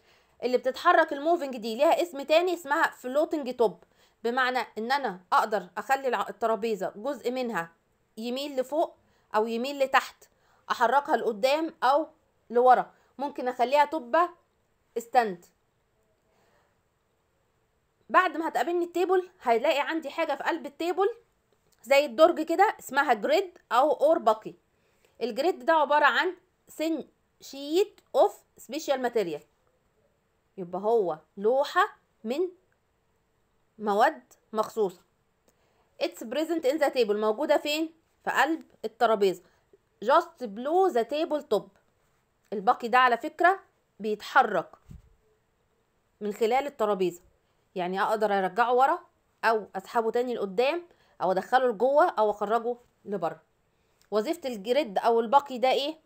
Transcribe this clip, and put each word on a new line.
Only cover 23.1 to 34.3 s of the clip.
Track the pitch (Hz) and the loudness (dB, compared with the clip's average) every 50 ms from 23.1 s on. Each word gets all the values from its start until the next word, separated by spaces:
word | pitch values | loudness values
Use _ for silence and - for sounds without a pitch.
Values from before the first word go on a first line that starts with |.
| 240 | 0
جريد | 208 - - 302 381 392 349 - _ _ - | 0 0 2 2 2 0 -2 -8 _ _ 0
او | 220 247 285 302 | 2 4 4 4
اور | 269 - 269 311 330 330 | 4 4 4 4 4 4
باقي. | 214 220 214 220 - 175 - _ _ _ _ _ _ _ _ _ _ _ _ - | 2 2 0 0 -2 -16 -18 _ _ _ _ _ _ _ _ _ _ _ _ -8
الجريد | 226 247 214 240 294 370 - 247 247 | -6 -6 -2 0 0 0 0 0 0
ده | 330 | 2
عبارة | 320 311 285 262 294 294 294 | 2 4 4 2 4 4 4
عن | 269 233 262 311 370 359 - _ _ _ _ _ - | 4 4 2 0 -2 -4 -8 _ _ _ _ _ -14
thin | - - 311 330 320 262 - _ _ _ _ _ _ _ | -8 -6 -4 -4 -4 -6 -8 _ _ _ _ _ _ _
sheet | - - 269 277 285 285 320 370 415 403 - _ _ _ - 262 | -20 -20 -16 -14 -6 -2 0 0 0 0 -4 _ _ _ 2 2
of | 339 403 - - _ _ _ - | 2 2 0 -6 _ _ _ -20
special | - - 254 311 - 302 277 262 254 | -14 -12 -10 -6 -4 -4 -2 -2 -2
material، | 233 240 220 196 170 147 147 - _ _ _ _ _ _ _ _ _ _ _ _ _ _ _ _ _ _ _ _ _ _ 196 | -2 -2 -2 -2 -4 -6 -10 -12 _ _ _ _ _ _ _ _ _ _ _ _ _ _ _ _ _ _ _ _ _ _ -14
يبقى | 180 175 180 180 | -12 -10 -8 -4
هو | 196 214 233 226 190 165 151 151 _ _ _ | 0 2 2 2 2 0 -2 -6 _ _ _
لوحة | 196 196 220 254 269 285 - - 359 415 - - _ _ _ _ _ - | -2 0 2 2 2 0 2 2 2 2 0 -2 _ _ _ _ _ -8
من | 220 262 311 381 349 - _ _ _ _ _ _ _ _ _ _ _ _ _ _ _ _ _ _ _ _ _ _ _ _ - | -6 -4 -4 -4 -4 -6 _ _ _ _ _ _ _ _ _ _ _ _ _ _ _ _ _ _ _ _ _ _ _ _ -8
مواد | 208 214 196 208 247 320 302 247 - _ | -4 -2 2 4 2 2 2 -2 -12 _